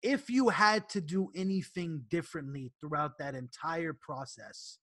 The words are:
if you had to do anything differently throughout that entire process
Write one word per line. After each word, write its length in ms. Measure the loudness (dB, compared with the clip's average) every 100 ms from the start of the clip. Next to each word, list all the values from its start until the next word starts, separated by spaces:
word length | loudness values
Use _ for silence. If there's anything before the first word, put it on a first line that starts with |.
if 280 | 2 0 2
you 200 | 4 4
had 400 | 8 6 6 2
to 120 | -4
do 280 | 0 0 0 0
anything 720 | 0 0 -2 -4 -4 -4 -2
differently 640 | -2 -2 -8 -8 -8 -10 _
throughout 380 | -4 0 0 -2
that 160 | -8 -6
entire 580 | -10 -8 -4 -2 -2
process 880 | -6 -8 -8 -8 -12 -16 -16 -18 -18